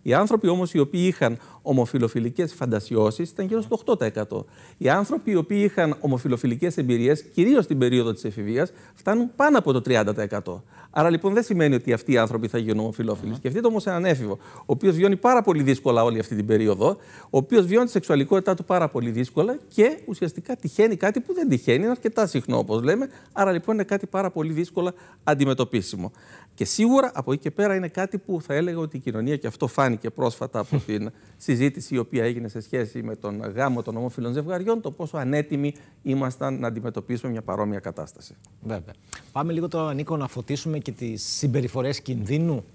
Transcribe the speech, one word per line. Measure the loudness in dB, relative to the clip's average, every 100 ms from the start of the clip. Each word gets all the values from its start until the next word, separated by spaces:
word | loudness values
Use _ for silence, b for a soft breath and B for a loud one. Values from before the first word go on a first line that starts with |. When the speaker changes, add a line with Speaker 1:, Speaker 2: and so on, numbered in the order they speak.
Speaker 1:
Οι | 4
άνθρωποι | 2 4 2 2
όμως | 2 0
οι | 2
οποίοι | 2 2
είχαν | 0 2 0 0 B B
ομοφιλοφιλικές | 0 0 2 0 0 0 -4 -2 -4
φαντασιώσεις | -4 -2 -2 0 2 2 0 -6
ήταν | -6 -4
γύρω | -4
στο | -2
οκτώ | -4 0 0
τοις | 0
εκατό. | -4 -6 -8 -10 B B B
Οι | 2
άνθρωποι | 2 2 -4 0
οι |
οποίοι | 0 0 2 2
είχαν | 2 0 0
ομοφιλοφιλικές | -2 -2 0 0 0 0 -2 -2
εμπειρίες, | 0 2 2 0
κυρίως | -2 2 4 4
στην | 4 2
περίοδο | 4 4 2
της | -2
εφηβείας, | -6 -6 -4 -2 -2 B B
φτάνουν | -6 -2 0 -2
πάνω | 2 4 4
από | 4
το | 0
τριάντα | 2 2 2
τοις | 0
εκατό. | -4 -6 -8 -12 -16 B B 2
Άρα | 4
λοιπόν | 4 2
δεν | 2
σημαίνει | 2 2 4
ότι | 4 2
αυτοί | 0 4
οι | 2
άνθρωποι | 4 0 -2
θα | -2
γίνουν | 0 -2
ομοφιλόφιλοι. | -2 -4 -4 -4 -6
Speaker 2:
Μμμ. |
Speaker 1:
Σκεφτείτε | -6 -4 0 0
όμως | 0 -2
έναν | -2
έφηβο, | 0 0 -2 -8 B B
ο |
οποίος | -4 2 2
βιώνει | 4 4
πάρα | 4 4 4
πολύ | 4 2
δύσκολα | 2 2 4 4
όλη | 4 2
αυτή | -2
την | -4
περίοδο, | 2 4 4 4 2 2 B B B
ο | 0
οποίος | 4 4
βιώνει | 6 4
τη | 4
σεξουαλικότητά | -2 2 2 4 2 2
του | -2
πάρα | 0 0 2
πολύ | -2 -2
δύσκολα | -2 -2 0 0 -2 -4
και | 4 4 4 -10
ουσιαστικά | -6 -6 -6 -10
τυχαίνει | -8 -4 2 2
κάτι | 4 0 0
που | -4
δεν | -2 0
τυχαίνει, | 0 2 2
είναι | 2
αρκετά | -2 -2 0 0
συχνό | 0 -2 -2
όπως | 0 0
λέμε, | 0 0 -4 B B
άρα | 0 2
λοιπόν | 2 -2
είναι | -2
κάτι | 0 -2 -2
πάρα | -4 -2
πολύ | -4 -4
δύσκολα | -4 -4 -4 -4 -6 B B
αντιμετωπίσιμο. | 0 2 2 2 0 0 -4 -6 -10 B B B B
Και | -6
σίγουρα | -2 2 4 4 2
από | -4 -4
εκεί | -2
και | -4
πέρα | 0 0
είναι | 0 -4
κάτι | -4 -4 -6
που | -4 -6
θα | -2
έλεγα | -2 -2 -4
ότι | -6 -6
η |
κοινωνία, | -6 -4 -2 -2
και | -4
αυτό | -4 -2
φάνηκε | 2 2 2 -4
πρόσφατα | -2 -2 -2 -6 -6
από | -2 -2
Speaker 2:
<laughs> | -2
Speaker 1:
την | -4 -6 b b b
συζήτηση | -2 2 2 0 -4
η | -4
οποία | -2 0
έγινε | 0 -2 -8
σε | -10
σχέση | -6 -4 -4 -6
με | -10
τον | -8 -8 -8 -8
γάμο | -2 -2 -2
των | -4 -6
ομόφυλων | -6 -6 -6
ζευγαριών, | -4 -6 -6 -2 -2
το | -4
πόσο | -8 -8 -6
ανέτοιμοι | -2 -2 -2 -2 -4 -6 B B
ήμασταν | -4 -2 -2 -4 -6 -4
να | -6
αντιμετωπίσουμε | -6 -8 -8 -6 -6 -4
μια | -6
παρόμοια | -6 -4 -4 -4
κατάσταση. | -8 -12 -14 -16 -20 -20 -20 -16
Speaker 2:
Βέβαια. | -10 -10 -10 -20 B B B
Πάμε | -6 -4
λίγο | -4 -4
τώρα, | -4 -4
Νίκο, | -4 -4 -4
να | -6
φωτίσουμε | -8 -6 -6 -4 -6
και | -8
τις | -8 -8 -8
συμπεριφορές | -6 -2 0 0 -2 -2 -4 -4
κινδύνου. | -6 -6 -2 0 0 -2 -6